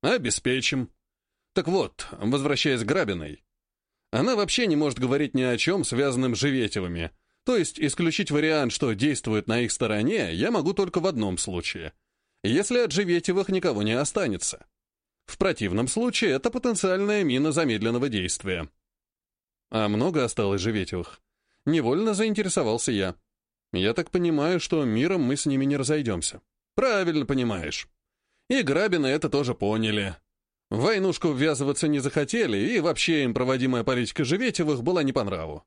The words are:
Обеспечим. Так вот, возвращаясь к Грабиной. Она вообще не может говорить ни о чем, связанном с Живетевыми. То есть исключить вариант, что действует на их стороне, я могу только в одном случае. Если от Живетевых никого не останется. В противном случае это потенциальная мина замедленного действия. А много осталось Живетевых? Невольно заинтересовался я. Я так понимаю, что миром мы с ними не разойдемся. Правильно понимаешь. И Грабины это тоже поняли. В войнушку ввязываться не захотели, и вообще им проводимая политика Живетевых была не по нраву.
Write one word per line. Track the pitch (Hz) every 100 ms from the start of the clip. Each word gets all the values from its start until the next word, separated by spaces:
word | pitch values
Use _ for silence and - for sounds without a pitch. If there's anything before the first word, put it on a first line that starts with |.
Обеспечим. | - 240 123 - - 131 120 139 123 _ _ _ _ _ _
Так | - 165
вот, | 185 110 - -
возвращаясь | 87 101 139 139 139 156 127
к | 110
Грабиной. | 160 135 90 76 73 _ _ _ _ _ _ _
Она | 110 202 240
вообще | 196 - 233
не | 151
может | 151 123
говорить | 127 135 147 131
ни |
о | 127 120
чем, | - 190
связанном | 151 117 139 127 131 110
с |
Живетевыми. | 139 135 110 - 90 85 82 _ _ _
То | - 247
есть | 156 -
исключить | 147 - 170 160 -
вариант, | 147 156 156 131
что | - 139
действует | 107 139 139 - 107 104
на | 113
их | 120
стороне, | - 117 104 113 214 104
я | 82 147
могу | 233 151
только | 202 190 180
в | 175
одном | 143 104 90
случае. | - 87 82 - 80 - _ _ _ _
Если | 101 131 202 247
от | 233
Живетевых | 151 196 170 170 180 185
никого | 190 175 110
не | 104
останется. | 117 143 - 170 92 - - - _ _ _ _ _ _
В | -
противном | 196 156 101 92 127
случае | - 247 - 214
это | 135 233
потенциальная | 247 247 220 196 185 202 208
мина | 175 127 151
замедленного | 151 156 110 110 120 139
действия. | 107 90 - 98 90 78 _ _ _ _ _ _ _ _ _ _
А | 113 104
много | 107 143 160
осталось | - - 101 98
Живетевых? | 95 107 92 90 85 - _ _ _ _ -
Невольно | 160 117 147 220
заинтересовался | 196 220 208 196 185 127 113 -
я. | 110 95 87 _ _ _ _ _
Я | 98 95
так | 120 165
понимаю, | 185 175 156 147 180
что | - 165 135
миром | 110 151 190
мы | 127 139
с | -
ними | 135 135
не | 143
разойдемся. | 127 151 123 92 85 - _ _ _ -
Правильно | 262 214 180 156 123
понимаешь. | 139 120 98 78 - - _ _ _ _ _ _
И | 269
Грабины | 165 143 208 180 135
это | 143 151
тоже | 139 131
поняли. | 120 101 110 110 107 98 90 _ _ _ _ _
В | 101
войнушку | 143 214 190 165 175
ввязываться | 135 151 139 143 139 156
не | 147
захотели, | 135 156 143 233 196 101
и | 117 233
вообще | 160 156 - 160
им | 135
проводимая | 120 127 131 131 127
политика | 113 127 120 -
Живетевых | 127 175 254 - 156 139
была | 120 185
не | 139
по | 135
нраву. | 104 92 80 76